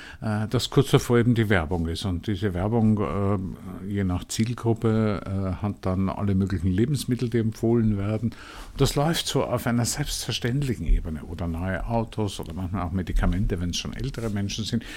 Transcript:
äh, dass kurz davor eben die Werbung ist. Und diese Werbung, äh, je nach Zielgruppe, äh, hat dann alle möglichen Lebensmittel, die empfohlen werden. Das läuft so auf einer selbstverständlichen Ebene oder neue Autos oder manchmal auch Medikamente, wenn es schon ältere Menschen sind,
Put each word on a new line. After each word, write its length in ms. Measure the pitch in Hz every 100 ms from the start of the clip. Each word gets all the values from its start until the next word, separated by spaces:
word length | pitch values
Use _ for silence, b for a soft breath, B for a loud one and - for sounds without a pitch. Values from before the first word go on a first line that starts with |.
| B B
äh, 260 | 110 104 110
dass 200 | 120 -
kurz 220 | - 135
davor 260 | 143 - 120
eben 180 | 117
die 140 | 117 107
Werbung 400 | 98 76 87 82
ist. 160 | 80
Und 220 | 101 87 -
diese 260 | 98 107
Werbung, 460 | 87 101 117 110 107
äh, 920 | 80 92 98 101 92 - 90 92 98
je 140 | 101
nach 240 | 95 92 -
Zielgruppe, 920 | - 113 120 117 110 117 110 107 95
äh, 380 | - 95 95 92
hat 140 | 104 95
dann 300 | 95 92 95
alle 240 | - 104
möglichen 360 | 95 98 90 90
Lebensmittel, 600 | 92 123 147 - 120 123
die 80 | 117
empfohlen 580 | 113 - 113 120 110 101
werden. 380 | 101 110 117 B B B B -
Das 180 | 135
läuft 320 | 143 151 160 -
so 160 | 139
auf 240 | 98 123 123
einer 200 | 120 113
selbstverständlichen 1000 | - 143 - - 107 120 131 139 101 85
Ebene 380 | 87 82 78
oder 220 | 69 87 87
neue 400 | 82 92 92 -
Autos 540 | 117 110 - 104 -
oder 120 | -
manchmal 300 | 85 90 92
auch 100 | 87
Medikamente, 680 | 95 90 87 92 87 107 95
wenn 100 | 87
es 60 | 85
schon 160 | -
ältere 360 | - 131 127 113
Menschen 340 | 101 101 -
sind, 200 | 104 117 B